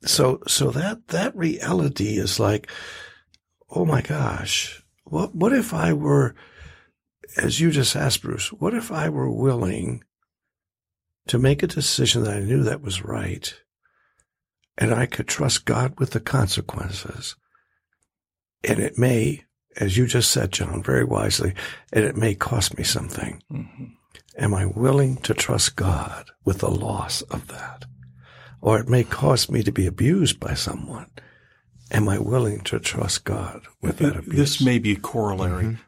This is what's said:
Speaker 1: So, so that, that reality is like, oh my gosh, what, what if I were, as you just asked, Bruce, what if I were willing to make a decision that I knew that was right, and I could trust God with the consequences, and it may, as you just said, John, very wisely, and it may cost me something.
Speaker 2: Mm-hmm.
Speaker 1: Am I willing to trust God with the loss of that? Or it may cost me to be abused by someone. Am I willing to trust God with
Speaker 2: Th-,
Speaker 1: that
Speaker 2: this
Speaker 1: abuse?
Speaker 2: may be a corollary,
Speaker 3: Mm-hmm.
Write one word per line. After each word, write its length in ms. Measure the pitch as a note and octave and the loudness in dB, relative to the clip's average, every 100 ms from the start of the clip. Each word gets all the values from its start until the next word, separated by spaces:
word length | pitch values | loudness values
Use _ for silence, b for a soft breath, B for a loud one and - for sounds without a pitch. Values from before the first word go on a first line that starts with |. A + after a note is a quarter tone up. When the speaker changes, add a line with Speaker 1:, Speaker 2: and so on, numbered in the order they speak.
| - | -2
Speaker 1:
So, 360 | - C3 C3 - | 2 2 0 -2
so 240 | - C#3 | 0 0
that, 360 | B2 F#3 A3+ - | 0 -4 -6 -6
that 280 | E3 A#3 G#3 | -2 -2 -2
reality 840 | E3+ - - F3+ D3 - G#2 G#2 | -2 -2 -2 0 0 0 -2 0
is 220 | - - | -2 0
like, 300 | G#2 G#2 - B B B B B B _ _ _ - | 2 0 -2 B B B B B B _ _ _ -6
oh 140 | - E3+ | -2 2
my 160 | C#3 | 2
gosh, 800 | - D3+ B2+ F#2 F#2+ - - - _ _ | 0 -2 -2 -4 -4 -4 -4 -10 _ _
what, 300 | - D#3 G3+ - | -6 -4 -4 0
what 160 | G3 | 2
if 200 | C4+ - | 2 0
I 200 | D#3+ E3 | 0 2
were, 420 | D3+ D3+ C#3+ B2+ - B B B B B B _ _ - - | 2 4 4 4 -2 B B B B B B _ _ -8 -2
as 220 | - - | 0 2
you 120 | E3 | 2
just 240 | D3 B2+ D3 | 2 2 0
asked, 260 | C#3+ - | 0 -2
Bruce, 280 | - - - | -4 -6 -6
what 220 | - E3 | -4 -2
if 180 | A#3 - | -2 -4
I 180 | D#3 D#3 | -4 -2
were 220 | D3+ C3 | -2 -2
willing 720 | A2+ C3+ A#2+ F#2 A2+ A#2+ B2 - _ _ _ _ _ _ _ _ _ _ _ - | 0 2 2 0 -2 -4 -8 -12 _ _ _ _ _ _ _ _ _ _ _ -2
to 120 | A#2+ | 2
make 240 | C3 C#3+ | 4 4
a 40 | F3 | 0
decision 560 | - C#3 - A#2+ A#2+ | 0 0 2 2 2
that 140 | A2 G2+ | 0 -2
I 40 | |
knew 220 | G2 C3+ | 0 2
that 180 | A#2+ D3+ | 2 0
was 220 | C#3 F#2 | -4 -8
right, 500 | G2 A2 F#2 F2+ - - _ _ _ _ _ _ _ _ _ _ _ - | -6 -4 -4 -6 -8 -12 _ _ _ _ _ _ _ _ _ _ _ -2
and 160 | A2+ | 0
I 120 | A#2 B2+ | 2 0
could 220 | - A#2+ | -4 -6
trust 380 | - C3+ - - | -2 0 0 0
God 320 | A2+ C3 - | 0 0 -2
with 140 | C3 | -2
the 80 | A2 | -2
consequences, 1160 | - C3+ G2+ - - - F#2 G2 - - - - _ _ _ _ _ _ _ _ _ _ _ _ | 0 0 2 0 -6 -6 -6 -8 -10 -12 -12 -14 _ _ _ _ _ _ _ _ _ _ _ _
and 160 | - G#2+ | -2 0
it 180 | A2 - | 0 2
may, 460 | B2 A#2+ A2 D3 - _ _ - | 4 4 2 -2 -10 _ _ -4
as 200 | G2+ F#2+ | 0 2
you 100 | B2 | 4
just 240 | B2 - | 4 2
said, 200 | - G2+ | 2 0
John, 320 | - E2 - | -2 -4 -4
very 200 | - C2 A#1 | 0 2 2
wisely, 480 | G#1+ G#1 - F2 F#2+ B B B | 0 0 0 0 -4 B B B
and 100 | - | 2
it 120 | G#2+ - | 2 2
may 180 | A2 G2 | 0 0
cost 420 | - A#2+ - - | 0 0 0 -2
me 60 | |
something. 580 | - - - - - - - | -2 -2 -4 -8 -8 -10 -10
Speaker 2:
Mm-hmm. 340 | D#3 - - B2+ - b b b - | -10 -10 -14 -16 -18 b b b -4
Speaker 1:
Am 160 | G#2+ | 0
I 120 | G2 F#2+ | 0 0
willing 520 | F#2+ B2+ C#3 C3+ C3 | 2 4 4 4 0
to 160 | - | -2
trust 420 | - - - - - | -2 0 2 0 0
God 540 | G2 E2 - - - - | 0 0 -2 -10 -16 -6
with 160 | - F#2 | -4 0
the 100 | - | 0
loss 520 | - G#2 G2+ - - | -2 -2 -4 -4 -6
of 240 | - - - | -6 -8 -10
that? 380 | - - - - - B B B B B B | -14 -14 -14 -18 -20 B B B B B B
Or 180 | F#2 G#2+ | 2 2
it 100 | - | 4
may 140 | B2 | 4
cost 480 | A2+ - D3 B2+ - | 4 2 4 4 2
me 100 | A#2 | 0
to 80 | G2+ | 0
be 140 | - F#2 | 2 0
abused 540 | F#2 B2 F#3+ D#3 - | 2 4 4 2 0
by 160 | - C2+ | -4 -4
someone. 540 | - - - - - - b b b b b b - | -4 -6 -8 -12 -14 -20 b b b b b b -2
Am 180 | G#2+ G#2 | 2 2
I 80 | G2+ | 2
willing 420 | G#2+ B2+ A2+ G#2 | 2 2 2 -2
to 180 | G2 - | -4 -4
trust 460 | - - - - - | -2 -2 -2 -2 -2
God 360 | G2+ F#2 - - _ | -4 -4 -10 -20 _
with 180 | - - | -4 0
Speaker 2:
Th-, 140 | D3 | 0
Speaker 1:
that 120 | A2+ - | 0 -2
Speaker 2:
this 300 | - C#3+ - | 2 2 4
Speaker 1:
abuse? 60 | |
Speaker 2:
may 180 | C3 A#2+ | 4 4
be 140 | G#2+ | 2
a 60 | G2+ | 0
corollary, 640 | - A#2+ G#2 F#2+ F#2 F#2 A2 | -2 -2 0 0 0 0 -2
Speaker 3:
Mm-hmm. 100 | A2+ | -4